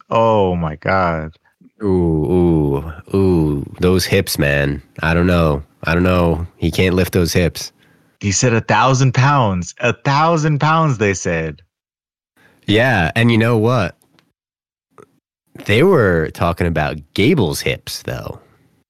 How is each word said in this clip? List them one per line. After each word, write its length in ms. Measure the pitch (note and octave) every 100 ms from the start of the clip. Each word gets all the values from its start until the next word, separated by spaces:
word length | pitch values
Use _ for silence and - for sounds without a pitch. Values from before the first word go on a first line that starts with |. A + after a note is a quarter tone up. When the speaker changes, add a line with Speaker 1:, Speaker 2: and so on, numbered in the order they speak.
| -
Speaker 1:
Oh 480 | A2+ A2+ G#2+ F#2+ F2
my 200 | D#2+ D#2
God. 600 | - F#2+ F2 D#2+ D#2+ - _ _ _ -
Speaker 2:
Ooh, 420 | G#2 F#2 E2+ D#2
ooh, 680 | C#2+ F2+ F2 D#2+ D2 C#2 D#2+ - -
ooh, 600 | G2 F#2+ F2 D2+ D2 - -
those 260 | F2+ F#2 -
hips, 320 | G2 F#2+ -
man. 420 | D2 C#2+ C#2+ C#2+ - -
I 120 | D#2+
don't 140 | E2+ F#2
know. 360 | F2 D#2+ C#2+ - _
I 80 | -
don't 100 | E2+
know. 440 | F2+ F2+ E2+ E2 F2 -
He 140 | E2
can't 240 | - F#2
lift 180 | F2+ F2
those 220 | F#2+ E2+
hips. 380 | F#2 E2 - - - _ _ _ _
Speaker 1:
He 120 | G#2
said 220 | F#2 B2+
a 80 | A2+
thousand 500 | - G#2+ B2+ C3 C3+
pounds. 600 | B2+ C3+ C#3 A2 F2+ E2+ -
A 120 | A#2
thousand 680 | - C#3+ C#3+ D#3+ E3 D#3 C#3+
pounds, 360 | D3+ D#3+ D#3 G#2+
they 160 | G#2
said. 480 | F#2 F#2+ E2 D#2+ D2 _ _ _ _ _ _ _ _ _ _ -
Speaker 2:
Yeah, 460 | G#2 C3 G#2 D#2+
and 160 | A#2 A#2+
you 60 | A2+
know 220 | A2+ A#2
what? 360 | A2+ B2 E2+ - _ _ _ _ _ _ _ _ _ - - _ _ _ _ - -
They 160 | G#2+
were 480 | F#3 D#3+ G2+ E2 D2+
talking 360 | - E2+ - F2
about 300 | D#2 C#2+ D2+ -
Gable's 480 | - A2+ F3 E2 C#2+
hips, 440 | D2+ B1+ - -
though. 360 | - B1 - - _ _ _ _